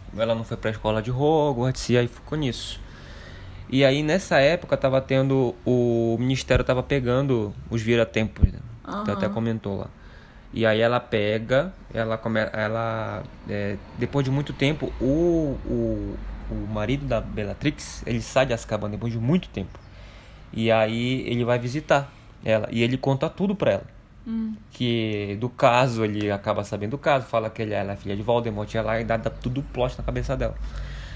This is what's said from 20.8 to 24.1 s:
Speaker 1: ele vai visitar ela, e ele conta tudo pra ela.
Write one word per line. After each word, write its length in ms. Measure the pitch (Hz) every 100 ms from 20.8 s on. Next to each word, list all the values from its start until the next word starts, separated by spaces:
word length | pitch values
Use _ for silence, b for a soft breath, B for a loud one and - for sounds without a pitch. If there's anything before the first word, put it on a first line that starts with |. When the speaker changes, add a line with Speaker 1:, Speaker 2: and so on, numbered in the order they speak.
| 110 117 123 131 -
Speaker 1:
ele 160 | 120
vai 160 | 120 123
visitar 520 | 123 139 156 147 139 B B B
ela, 220 | - 110 107
e 100 | 113
ele 140 | 117 131
conta 320 | 139 135 160
tudo 240 | - 190
pra 160 | 202 131
ela. 100 | 98 - - -